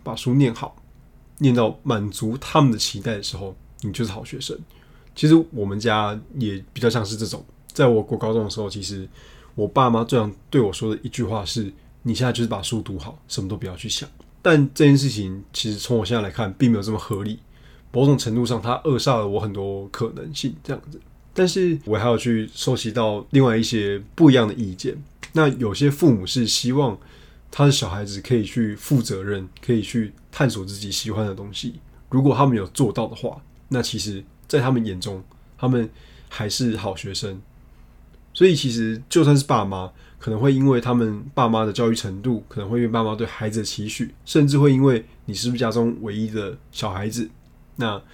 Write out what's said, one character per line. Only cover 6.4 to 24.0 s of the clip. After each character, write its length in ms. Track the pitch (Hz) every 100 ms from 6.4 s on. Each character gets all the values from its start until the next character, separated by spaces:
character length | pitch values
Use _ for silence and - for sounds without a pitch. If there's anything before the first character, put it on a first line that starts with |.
| 110 98 -
比 80 | -
较 100 | 120
像 160 | 120 101
是 120 | 110
这 80 | 110
种， 180 | - - - -
在 200 | - 131
我 140 | 110
国 160 | 104 110
高 140 | 110
中 140 | 113 104
的 40 |
时 120 | 110
候， 80 | 101
其 120 | 98
实 280 | 95 101 95 - - - - -
我 120 | 101
爸 220 | 139 127
妈 140 | 113
最 140 | 117 127
常 140 | 104 - -
对 120 | 143
我 100 | 104
说 240 | - 110 107
的 60 |
一 60 | -
句 140 | -
话 220 | 98 107 92
是 260 | 117 101 - - -
，“你 140 | 123 107
现 100 | 127
在 80 |
就 80 | 117
是 80 | 117
把 140 | 104
书 180 | - 113
读 160 | - 95
好， 240 | - - -
什 120 | -
么 60 | 95
都 80 | 98
不 120 | 101
要 80 | 90
去 120 | 110
想。” 220 | - 139 - - -
但 260 | 180 156 135
这 120 | - 151
件 120 | 139
事 100 | 135
情 360 | 107 95 95 -
其 180 | - 110
实 60 | 104
从 180 | - 117
我 80 |
现 140 | 98 117
在 60 |
来 80 | 98
看 200 | 90 104
并 180 | 95 127
没 60 | 107
有 40 |
这 100 | 101
么 60 | 107
合 240 | - 101
理， 140 | 104 110 - - - - -
某 160 | 120 139
种 100 | 131
程 160 | 117
度 100 | 113
上 160 | 120 117
它 140 | 110 127 156
扼 120 | 123
杀 200 | 139 120
了 100 | 104
我 120 | 101
很 140 | 107
多 340 | 101 98 98 98
可 220 | - 113 -
能 180 | 160
性 220 | 143 131 -
这 100 | -
样 80 | 135 -
子。 80 | - - - - -
但 120 | 180
是 320 | 196 180 151 107
我 120 | 104
还 100 | 120
有 80 | 113
去 320 | 123 113 107
收 240 | - - 123
集 140 | 113
到 340 | 110 110 104 -
另 120 | 139
外 140 | 131 113
一 60 |
些 360 | 113 113 101 101